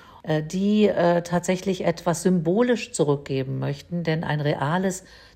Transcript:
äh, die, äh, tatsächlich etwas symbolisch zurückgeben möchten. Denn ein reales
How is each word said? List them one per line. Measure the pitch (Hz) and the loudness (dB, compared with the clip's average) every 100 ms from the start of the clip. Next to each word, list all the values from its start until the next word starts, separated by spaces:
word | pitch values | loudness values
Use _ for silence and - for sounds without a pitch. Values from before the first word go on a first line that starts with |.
| - - | -20 -12
äh, | - 156 | -4 -2
die, | 151 185 202 214 208 | -2 -2 2 4 4
äh, | - 175 175 | 4 4 2
tatsächlich | 170 175 175 180 196 180 170 | 0 -2 0 -2 -2 -2 -2
etwas | 170 180 160 | -2 -2 0
symbolisch | 185 180 160 202 247 226 - | 2 2 2 2 2 0 -2
zurückgeben | - 147 139 - 135 131 131 | 0 0 0 -2 -4 -4 -4
möchten. | 135 143 - 175 | -6 -6 -8 -6
Denn | 165 160 | -2 -2
ein | 165 151 | -2 -2
reales | 147 - 139 180 190 180 - - - | 0 0 0 0 -2 -4 -12 -20 -20